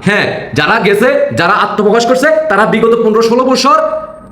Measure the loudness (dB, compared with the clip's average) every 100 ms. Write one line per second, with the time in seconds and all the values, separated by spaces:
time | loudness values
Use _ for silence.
0 | -4 -2 -2 -6 -6 -4 0 0 0 2
1 | 2 0 0 0 0 0 -2 0 0 2
2 | 2 0 2 0 0 0 0 2 2 2
3 | 2 2 2 0 0 0 2 0 0 -6
4 | -10 -16 -8